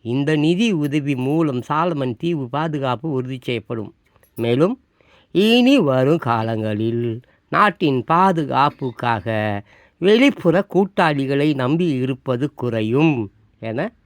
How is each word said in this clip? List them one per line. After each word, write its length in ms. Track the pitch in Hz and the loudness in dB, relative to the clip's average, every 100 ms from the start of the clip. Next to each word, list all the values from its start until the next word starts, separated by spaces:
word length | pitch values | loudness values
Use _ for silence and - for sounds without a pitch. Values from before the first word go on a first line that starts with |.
இந்த 360 | 113 127 143 156 | -4 -2 0 2
நிதி 360 | 151 180 233 | 2 2 0
உதவி 420 | 175 147 151 139 | 0 0 -2 -2
மூலம் 480 | 131 127 156 160 123 | -2 -2 0 0 -2
சாலமன் 540 | 120 151 175 151 127 120 | -2 -2 -2 -2 -4 -4
தீவு 320 | 170 165 123 | -4 -4 -4
பாதுகாப்பு 640 | 139 160 147 135 120 160 | -4 -4 -4 -4 -4 -4
உறுதி 280 | 131 127 131 | -6 -6 -8
செய்யப்படும். 520 | - 120 - 117 101 - _ _ _ | -6 -6 -6 -10 -10 -16 _ _ _
மேலும் 460 | - 117 123 170 262 _ _ _ _ _ | -6 0 2 2 0 _ _ _ _ _
இனி 480 | 165 214 233 247 277 | 2 4 4 6 4
வரும் 400 | 151 131 131 165 | 4 2 2 2
காலங்களில் 1040 | 123 117 113 113 110 104 113 117 117 113 _ _ _ | 0 -2 -2 -2 -4 -2 -2 -2 -4 -6 _ _ _
நாட்டின் 560 | 160 208 175 151 131 | 0 0 2 0 0
பாதுகாப்புக்காக 1200 | - 165 190 165 139 127 143 - 131 117 120 113 107 110 107 101 - _ _ _ | 0 2 2 2 -2 0 0 0 -8 -4 -2 -2 -2 -2 -2 -4 -8 _ _ _
வெளிப்புற 640 | 185 214 277 - 175 165 | 2 4 4 2 0 0
கூட்டாளிகளை 920 | 196 175 196 - 170 147 135 139 151 | 0 0 0 0 0 0 0 0 0
நம்பி 340 | 135 127 160 175 | 0 0 0 0
இருப்பது 680 | 131 127 131 - 123 143 | 0 -2 -4 -4 -4 -4
குறையும் 760 | - 123 113 110 127 160 139 101 _ _ _ | -4 -4 -2 0 2 2 2 -4 _ _ _
என 340 | 110 113 202 _ | -8 -6 -6 _